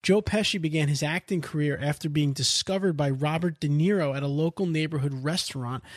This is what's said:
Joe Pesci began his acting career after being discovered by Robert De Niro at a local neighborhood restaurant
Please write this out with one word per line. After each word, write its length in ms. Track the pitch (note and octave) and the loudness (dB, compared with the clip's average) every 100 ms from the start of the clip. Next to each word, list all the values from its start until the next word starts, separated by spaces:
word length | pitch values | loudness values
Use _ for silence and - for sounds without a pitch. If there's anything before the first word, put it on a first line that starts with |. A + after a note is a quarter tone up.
Joe 200 | - G3+ | 2 2
Pesci 400 | G#3 G#3+ G#3 G3+ | 2 0 0 0
began 260 | D#3+ D#3 D3 | 0 0 2
his 160 | C#3+ | 2
acting 380 | D3 E3+ - F#3 | 0 -2 -2 -2
career 360 | C#3+ D#3 D3 C#3 | -2 -2 0 0
after 260 | C#3+ D3+ D#3+ | -2 -2 -2
being 240 | D3 D3 | 0 2
discovered 640 | C#3 B2 - - F#3+ F#3+ D3+ | 2 0 0 0 0 0 2
by 140 | C#3+ | 0
Robert 500 | C3+ D3+ D#3+ F3 D#3 | 0 0 0 -2 -2
De 80 | D3+ | 0
Niro 480 | D3 F3 G#3 D3 C#3 | 2 4 2 2 0
at 80 | |
a 40 | C#3+ | -2
local 380 | C#3+ E3 D#3+ F#3 | 0 0 0 -2
neighborhood 480 | D#3 D#3 D#3 C#3+ | 0 0 0 -2
restaurant 720 | C3+ C3+ F3+ - C3+ A#2+ B2+ - | -2 -2 -2 -4 -6 -6 -6 -10